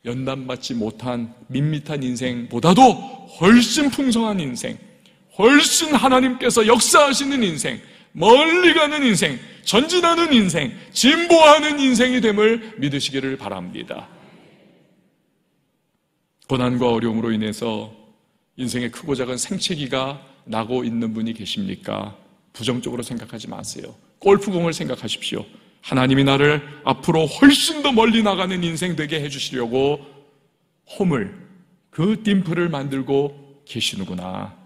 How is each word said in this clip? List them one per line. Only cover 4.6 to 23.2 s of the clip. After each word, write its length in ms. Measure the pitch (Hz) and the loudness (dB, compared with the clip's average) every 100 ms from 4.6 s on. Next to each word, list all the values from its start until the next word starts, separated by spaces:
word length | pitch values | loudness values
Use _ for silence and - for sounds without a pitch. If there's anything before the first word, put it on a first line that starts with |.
| - - - _ _ _ _ - | -10 -12 -20 _ _ _ _ 2
훨씬 560 | 214 285 320 - 311 | 6 6 4 0 0
하나님께서 720 | 285 262 254 254 254 247 233 214 | 2 4 4 2 0 0 2 4
역사하시는 800 | 233 - 349 285 254 277 277 | 4 6 6 4 2 -2 -2
인생, 360 | 202 151 143 113 - - _ | -2 -2 -8 -10 -16 -20 _
멀리 600 | - 185 254 320 349 349 | 0 6 6 6 4 4
가는 300 | 320 294 302 | 4 0 0
인생, 360 | 262 180 170 123 - - | 0 2 -2 -4 -14 -12
전진하는 680 | - 208 311 359 339 339 339 | 0 0 2 2 2 2 2
인생, 400 | 247 190 160 131 - - | 2 2 -2 -6 -10 -12
진보하는 880 | - 254 330 339 330 311 302 302 294 | 0 2 2 4 8 8 8 4 0
인생이 400 | 269 233 254 254 | 0 2 2 2
됨을 580 | 220 202 214 233 220 - | 0 2 2 2 -6 -6
믿으시기를 580 | 143 139 139 135 135 135 | -4 -4 -6 -6 -6 -8
바랍니다. 720 | 101 95 90 104 - - - - - - _ _ _ _ _ _ _ _ _ _ _ _ _ _ _ _ _ _ _ _ - | -8 -10 -10 -14 -12 -14 -16 -20 -20 -20 _ _ _ _ _ _ _ _ _ _ _ _ _ _ _ _ _ _ _ _ -6
고난과 420 | 131 123 123 123 | -2 -2 0 0
어려움으로 400 | 113 117 113 113 | 0 -2 -2 -2
인해서 640 | 110 107 104 117 107 110 - _ _ _ _ _ - | -2 -4 -4 -6 -6 -10 -18 _ _ _ _ _ -10
인생의 340 | 123 123 120 | -6 -6 -8
크고 220 | - 156 | -10 -8
작은 240 | 131 127 123 | -6 -6 -6
생채기가 880 | - 196 - 165 131 131 131 143 - _ | -8 -6 -6 -6 -6 -4 -6 -10 -20 _
나고 400 | - 110 110 127 | -8 -6 -4 -4
있는 300 | 120 117 113 | -4 -4 -4
분이 200 | 110 113 | -4 -6
계십니까? 840 | 117 92 - 95 95 - 104 101 101 _ _ _ | -8 -10 -8 -8 -10 -8 -8 -10 -16 _ _ _
부정적으로 500 | - 113 123 123 120 | -10 -6 -6 -6 -10
생각하지 440 | 117 117 | -10 -12